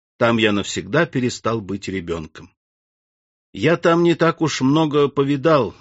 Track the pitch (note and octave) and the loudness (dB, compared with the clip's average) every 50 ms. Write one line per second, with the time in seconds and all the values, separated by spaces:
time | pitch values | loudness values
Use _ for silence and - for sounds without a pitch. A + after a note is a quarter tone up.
0 | _ _ _ - B2 A#2 A#2 A2+ A2 G#2+ G2+ G2+ F#2 - - - F2 F#2+ G#2+ D3 | _ _ _ -2 0 2 2 4 2 2 2 0 -2 -4 -8 -8 -8 -4 -2 -2
1 | E3+ - - C#3 B2 A#2+ - - - A2 A2+ A2+ G2+ F2+ G2 G2 - - F#2+ F#2+ | -2 -2 -2 -4 -4 -4 -4 -4 -6 -4 -4 -4 -6 -8 -10 -10 -8 -8 -8 -8
2 | E2+ E2+ E2 E2 D#2 D#2 - - D#2 - _ _ _ _ _ _ _ _ _ _ | -6 -6 -8 -8 -8 -12 -16 -20 -20 -20 _ _ _ _ _ _ _ _ _ _
3 | _ _ _ _ _ _ _ _ _ _ - - G2 D3+ E3+ E3+ - F3 E3 E3+ | _ _ _ _ _ _ _ _ _ _ -10 -2 0 0 0 2 2 2 2 4
4 | F3 F3 E3 - E3 E3 E3 - D#3+ D3 - - B2+ C3 C#3+ D#3 D#3+ D3+ C#3 D3 | 4 2 2 2 2 0 0 0 -2 -2 -2 0 0 2 4 4 2 2 2 2
5 | C#3+ C#3 C#3 C#3+ C#3 C#3 D3 C#3 B2+ D#3+ D#3+ C#3+ A#2 F2+ - - | 0 0 2 0 0 0 0 0 2 2 2 2 2 -2 -6 -12